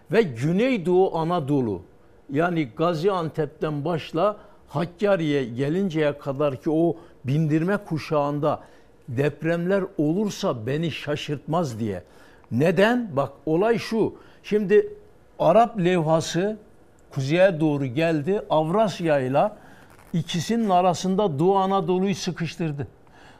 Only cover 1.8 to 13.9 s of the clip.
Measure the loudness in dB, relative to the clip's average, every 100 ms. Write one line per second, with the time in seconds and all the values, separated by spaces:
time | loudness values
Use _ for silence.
1.8 | -10 -20 -20 -20 -6 -2 0 -2 -4 -2
2.8 | -2 0 0 0 -2 -4 -6 -4 -6 -4
3.8 | -4 -4 -4 -2 0 -2 -12 -20 -8 -6
4.8 | -6 -2 0 2 2 0 -2 -4 -2 0
5.8 | 0 0 0 -2 -6 -2 -2 -2 -2 2
6.8 | 2 0 -10 -10 -2 0 2 2 0 -2
7.8 | -4 -6 -2 0 0 0 0 -2 -6 -20
8.8 | -20 -20 -6 -2 -2 -2 -2 -2 0 0
9.8 | -2 0 0 0 -2 -2 -4 -2 -2 -2
10.8 | -2 -4 -6 -6 -4 -8 -4 -2 -2 -4
11.8 | -4 -4 -10 -20 -20 -20 -6 0 2 4
12.8 | 4 2 -2 -4 -4 -6 -2 0 2 0
13.8 | -2